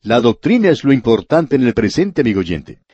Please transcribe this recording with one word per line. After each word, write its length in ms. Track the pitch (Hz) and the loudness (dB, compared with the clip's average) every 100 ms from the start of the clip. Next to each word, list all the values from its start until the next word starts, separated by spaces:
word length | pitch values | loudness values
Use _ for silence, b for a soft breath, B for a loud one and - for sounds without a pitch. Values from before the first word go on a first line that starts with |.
La 180 | 104 120 | -2 0
doctrina 500 | 117 - 151 240 196 | 0 0 0 2 2
es 140 | 147 | 2
lo 100 | 139 | 2
importante 600 | 135 113 107 - 160 147 139 | 0 2 0 0 -2 0 0
en 80 | |
el 100 | 123 | 0
presente, 480 | 117 104 - 196 160 | 0 -2 -2 -2 -2
amigo 180 | 120 95 | 0 -2
oyente. 400 | 85 80 - - _ | -4 -6 -10 -20 _